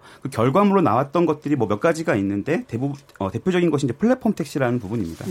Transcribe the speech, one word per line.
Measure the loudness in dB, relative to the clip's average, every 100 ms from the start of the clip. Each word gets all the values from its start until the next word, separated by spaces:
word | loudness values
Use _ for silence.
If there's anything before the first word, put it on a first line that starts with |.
| -12 -14
그 | -6
결과물로 | 0 2 4 4 4
나왔던 | 4 2 0 0 0
것들이 | 0 -2 0
뭐 | 0
몇 | 0
가지가 | 0 0 0 0
있는데 | 0 -2 -2 -4 -4
대부분, | -6 -6 -8 -14 -8
어, | -6
대표적인 | -4 0 2 2
것이 | 2 0
이제 |
플랫폼 | 0 0 2 0
택시라는 | -2 -4 -2 0 -2
부분입니다. | -4 -4 -4 -6 -4